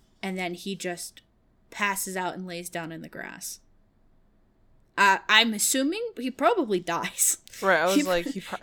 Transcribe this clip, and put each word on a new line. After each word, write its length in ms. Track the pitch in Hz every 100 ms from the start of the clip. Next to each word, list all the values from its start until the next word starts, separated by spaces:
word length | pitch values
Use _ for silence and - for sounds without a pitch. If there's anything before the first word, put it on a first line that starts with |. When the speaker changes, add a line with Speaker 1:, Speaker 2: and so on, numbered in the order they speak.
| _ -
Speaker 1:
And 140 | 196 185
then 160 | 175
he 200 | 175 196
just 480 | 190 180 175 - - _ _ _ _ _
passes 460 | - 202 190 190 185
out 180 | 180 -
and 120 | 185
lays 220 | 170 175
down 240 | 170 165
in 80 | 165
the 80 | 170
grass. 500 | - - - - - _ _ _ _ _ _ _ _ _ _ _ _ _ -
Uh, 220 | 196 196 -
I'm 240 | 214 233
assuming 480 | 202 - 262 277 415 466 302
he 140 | 247
probably 480 | - 302 453 233 185
dies. 580 | 175 170 180 - - - - -
Speaker 2:
Right, 200 | 196 165
I 100 | 170
Speaker 1:
He 60 | 196
Speaker 2:
was 60 | 185
Speaker 1:
pro-, 60 |
Speaker 2:
like, 120 | 175 175
he 140 | 202
pro-, 160 | - -